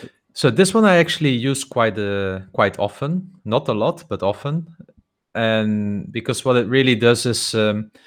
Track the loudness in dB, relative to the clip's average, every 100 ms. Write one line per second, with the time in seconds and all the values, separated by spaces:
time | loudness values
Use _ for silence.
0 | -20 _ _ -2 2 4 2 4 4 4
1 | 2 0 0 0 0 -4 -4 0 0 0
2 | -2 -2 -2 -6 -4 0 0 2 -4 -4
3 | -4 -4 -6 -14 -2 -2 0 0 -2 -2
4 | -8 -4 -4 -4 -6 -6 -8 -18 -20 _
5 | _ _ _ -2 0 0 0 -2 -2 -6
6 | -8 -8 -6 -4 0 0 2 2 2 4
7 | 4 2 0 -4 -2 0 0 -2 -6 _